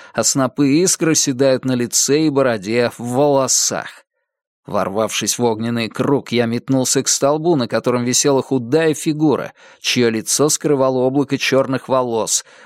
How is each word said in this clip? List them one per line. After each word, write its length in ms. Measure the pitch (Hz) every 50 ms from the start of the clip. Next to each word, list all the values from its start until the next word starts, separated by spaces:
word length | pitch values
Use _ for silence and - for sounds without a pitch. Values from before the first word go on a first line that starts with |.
| - - _
а 100 | - 113
снопы 460 | - - 139 131 123 - - 147 139 135 156
искр 280 | 180 190 - - 175 160
оседают 560 | 156 - - - 135 120 135 135 131 123 -
на 60 | 131
лице 560 | 131 123 120 113 - - - - 135 151 160 156
и 20 |
бороде, 640 | 139 135 135 127 117 107 90 98 113 120 120 117 - -
в 60 | 113
волосах. 1000 | 120 123 127 147 147 143 135 135 123 - - - - 113 85 - - - - _ _ _ _ _ _ _ _ _ _ _ _ _ -
Ворвавшись 720 | - 101 92 92 98 104 110 104 - - 113 101 - -
в 40 | 120
огненный 420 | 120 113 107 113 117 117 117 117 107
круг, 460 | - - 170 - 143 131 101 - -
я 120 | 117 120
метнулся 560 | 117 117 120 - - 135 131 127 120 - 139
к 60 | 127 -
столбу, 480 | - - - 139 147 160 156 170 175
на 140 | 147 120 101
котором 340 | - 113 113 - 123 123 120
висела 400 | 123 127 - - 147 139 135 123
худая 500 | - 139 131 120 113 127 156 165 160 151
фигура, 600 | - - 160 151 151 156 156 123 92 73 - - _ - - - _
чьё 300 | - - - 123 120 117
лицо 400 | 113 110 104 - - - 135 151
скрывало 500 | - - - 160 147 135 131 131 131 127
облако 380 | 123 131 131 143 139 - 139 131
чёрных 500 | - - - 135 135 131 135 127 - -
волос, 560 | 127 131 127 123 117 113 104 85 - - - - - - -